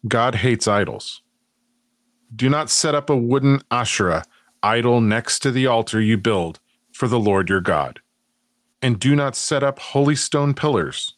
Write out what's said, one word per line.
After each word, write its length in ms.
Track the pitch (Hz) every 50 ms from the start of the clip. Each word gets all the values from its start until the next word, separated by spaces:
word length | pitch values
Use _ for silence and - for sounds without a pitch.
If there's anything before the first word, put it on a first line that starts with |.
| -
God 300 | 110 104 117 117 127 123
hates 300 | 104 90 127 120 113 -
idols. 560 | 110 104 101 98 87 - 95 - - - - _ _ _ _ _ _ _ _ _ _ _ _ _ _ _ _ _ _ _ _ _ _ 117
Do 140 | 110 131 131
not 220 | 143 151 151 131
set 240 | - - - 160 147
up 140 | 147 143 -
a 80 | 147
wooden 440 | 131 117 117 127 139 131 139 139 135 - _
Asherah 540 | 120 123 123 113 - - 101 90 82 80 - _ _ _ _ _ _ _ -
idol 360 | 104 113 120 117 123 120 120
next 380 | 113 107 104 117 120 - - -
to 120 | - 139 120
the 160 | 131 131 127
altar 320 | 120 113 110 - - 110
you 180 | 110 107 110 104
build 400 | 95 117 107 95 85 82 80 - _ _ _ _ _ _ _
for 140 | - -
the 140 | 120 113 120
Lord 280 | 107 104 98 95 95 87
your 120 | 98 95
God. 400 | 87 101 87 78 71 64 - - _ _ _ _ _ _ _ _ _ _ _ _ _ _ _ _ -
And 160 | 127 120 98
do 160 | 92 135 143
not 220 | 147 143 135 123
set 260 | - - - 156 139 139
up 160 | 139 139 -
holy 380 | - - - 139 143 143 151
stone 380 | 135 - - - 147 143 143 139
pillars. 600 | - - 151 139 101 80 65 - - - - -